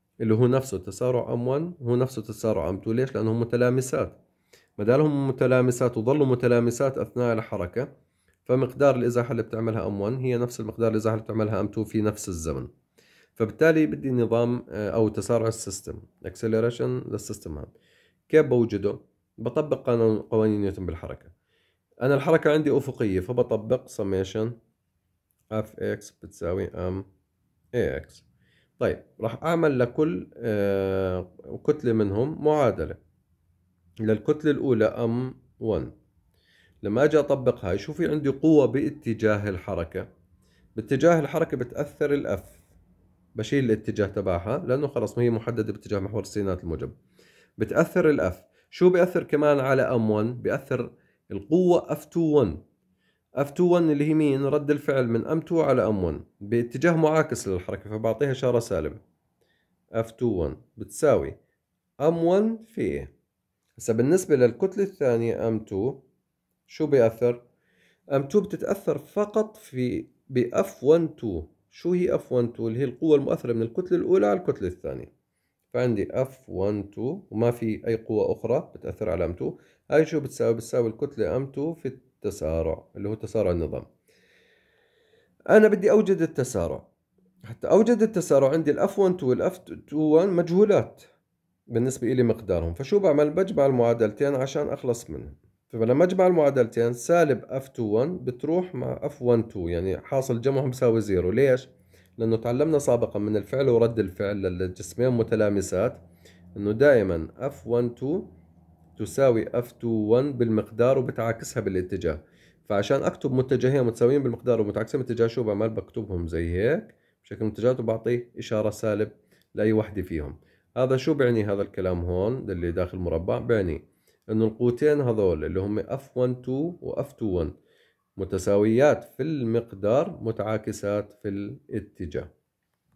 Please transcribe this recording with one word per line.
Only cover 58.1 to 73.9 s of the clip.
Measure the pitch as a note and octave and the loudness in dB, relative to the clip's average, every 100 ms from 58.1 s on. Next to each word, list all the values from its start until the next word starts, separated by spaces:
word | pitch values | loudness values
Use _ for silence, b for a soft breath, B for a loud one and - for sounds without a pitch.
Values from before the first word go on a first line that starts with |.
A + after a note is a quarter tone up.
| A2+ C#3+ | 0 -2
إشارة | B2 C3 A#2+ | 0 0 0
سالبة. | A2+ F2+ D2+ G#2 - _ _ _ _ _ _ _ _ | 0 -4 -4 -8 -16 _ _ _ _ _ _ _ _
اف | A2+ A2+ | -6 -6
تو | - B2 | -2 -2
ون | A#2 D2+ C2+ - - | 0 -2 -6 -16 -16
بتساوي | A2 - D3+ G#2+ C#2 - _ _ _ _ _ - | -14 0 2 4 0 -8 _ _ _ _ _ -2
أم | D3 E3+ | 0 2
وان | E3 F#3+ A3 A3+ | 2 2 2 -4
في | - - | -10 -6
إيه؟ | G#2+ C#2+ C2+ - _ _ _ _ _ - | -4 -4 -8 -16 _ _ _ _ _ -10
هسا | - | -2
بالنسبة | A2+ B2+ F3+ F#3 C#3+ | 0 2 2 2 4
للكتلة | B2 A#2 F#3+ F#3+ | 4 4 -2 -2
الثانية | G3 - C#3 A#2 A#2 - A2+ | -4 -2 0 2 0 -2 -2
أم | A2+ | -2
تو | A2 F#2+ A#2 - _ _ _ _ _ _ _ | -4 -4 -4 -6 _ _ _ _ _ _ _
شو | - D#3 | -6 2
بيأثر؟ | C#3 A2+ A2 A#2+ A#2+ - _ _ _ _ _ - | 4 4 4 0 0 -8 _ _ _ _ _ -2
أم | C#3 C#3+ | -2 2
تو | G#3 | 0
بتتأثر | G3+ D#3+ - G#3 - C#3+ | 0 -4 -4 -4 -2 -4
فقط | - - G#3 G#3+ G#3+ - | -4 -4 -2 -2 -4 -6
في | - B2+ B2 F#2 - _ - | -12 -4 -2 -4 -8 _ -4
بإف | B2+ A#2 - F#3+ - | -2 0 0 -2 0
وان | B2+ E3 D#3+ - | 4 4 4 -4
تو. | A#2 F2 D#2 _ _ | -6 -6 -8 _ _
شو | - E3+ | -8 -2
هي | F3+ F3+ | 0 0
اف | - - | -2 0
وان | B2+ A#2+ | 0 0
تو؟ | A#2+ A2+ | -2 -4
اللي | A2+ | -2
هي | |
القوة | C3+ A#2+ D#3+ D3 | -4 -2 4 4
المؤثرة | C3+ E3 B2 | 4 -2 -2
من | A#2 | -2
الكتلة | A#2 - F3+ | -2 -4 -2